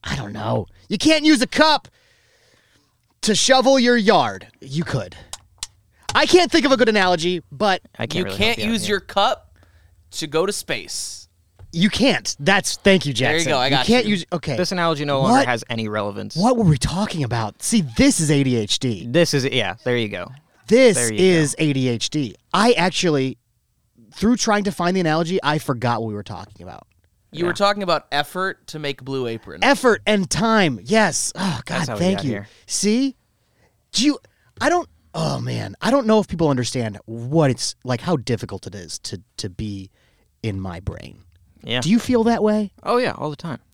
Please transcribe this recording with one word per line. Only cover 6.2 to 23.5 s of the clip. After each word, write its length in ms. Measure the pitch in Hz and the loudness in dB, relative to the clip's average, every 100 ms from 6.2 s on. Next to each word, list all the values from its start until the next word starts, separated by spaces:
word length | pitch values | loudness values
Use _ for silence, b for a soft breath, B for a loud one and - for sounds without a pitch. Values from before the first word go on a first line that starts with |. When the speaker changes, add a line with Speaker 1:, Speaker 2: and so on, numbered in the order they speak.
| 302 | 6
Speaker 1:
can't 260 | 359 349 | 6 6
think 140 | 339 254 | 2 4
of 60 | |
a 60 | 254 | 4
good 120 | 233 | 4
analogy, 520 | 214 185 180 170 180 - | 4 2 2 0 -4 -8
but 300 | 135 208 185 _ - | -2 0 0 _ -10
Speaker 2:
I 100 | 123 | -6
can't 80 | 156 | -4
Speaker 3:
You 80 | 185 | -4
Speaker 2:
really 120 | 196 | 0
Speaker 3:
can't 200 | 220 226 | 0 0
Speaker 2:
help 80 | 214 | -2
you 60 | |
out 20 | |
Speaker 3:
use 120 | 226 - | -2 -2
Speaker 2:
here. 80 | 202 | -4
Speaker 3:
your 40 | |
cup 540 | - 202 220 302 _ _ _ _ _ _ _ | -2 0 0 0 _ _ _ _ _ _ _
to 160 | - 156 | -10 -2
go 180 | 156 196 | 0 0
to 60 | |
space. 760 | 208 - 123 85 - - - - _ _ _ - | -4 -6 -8 -6 -10 -10 -14 -20 _ _ _ -10
Speaker 1:
you 160 | 170 202 | 0 0
can't. 460 | - 254 147 - - | 4 2 2 -2 -4
That's, 360 | 143 196 - - | 2 2 0 0
thank 280 | 196 190 147 | 4 4 2
you, 80 | |
Speaker 3:
There 180 | 120 123 | -2 0
you 60 | 160 | 0
Speaker 1:
Jackson. 100 | 165 | 0
Speaker 3:
go, 60 | 139 | 0
I 120 | 131 | 2
got 180 | 135 127 | 2 4
Speaker 1:
you 60 | 240 | 2
can't 100 | 214 | 2
Speaker 3:
you. 60 | |
Speaker 1:
use, 140 | 202 - | -2 -4
okay. 240 | 175 - 123 | -8 -4 -4
Speaker 2:
This 160 | 180 | -2
analogy 320 | 185 170 151 147 | 0 -2 -2 -2
no 140 | 139 | 0
longer 180 | 196 254 | 4 4
Speaker 1:
What? 80 | 127 | 2
Speaker 2:
has 160 | 120 - | -2 -4
any 180 | 117 110 | -6 -4
relevance. 460 | 107 104 101 104 156 | -4 -4 -6 -8 0
Speaker 1:
What 200 | 220 247 | 2 4
were 60 | 196 | 2
we 120 | 147 | 2
talking 460 | - 165 208 170 | 0 -2 -4 -4
about? 380 | 123 117 107 - | -2 -2 -4 -6
See, 180 | - 233 | 0 0
this 380 | 143 113 277 - | 0 2 2 4
is 80 | 151 | 2
A 120 | 147 | 2
D 120 | 131 120 | 2 0
H 220 | 104 - | -2 -2
D. 260 | 131 98 120 | -2 -4 -2
Speaker 2:
This 260 | 143 165 | 2 2
is, 100 | 143 127 | 0 0
yeah, 300 | 123 98 - 127 | -2 -2 -4 -4
there 120 | 120 | -2
you 100 | 110 | -2
go. 200 | 92 87 - _ _ - | -6 -12 -16 _ _ 2
Speaker 1:
This 280 | 226 254 175 | 6 6 4
Speaker 2:
There 160 | 117 | 0
you 60 | 107 | 2
Speaker 1:
is 360 | 185 165 147 - | 4 4 2 0
Speaker 2:
go. 60 | 156 | 0
Speaker 1:
A 80 | |
D 140 | 135 127 | 0 0
H 200 | 117 - | -2 -4
D. 240 | 156 123 - _ | -4 -4 -8 _
I 180 | 180 226 | 2 4
actually, 640 | 214 180 - 180 147 131 120 _ | 4 0 0 0 2 0 -6 _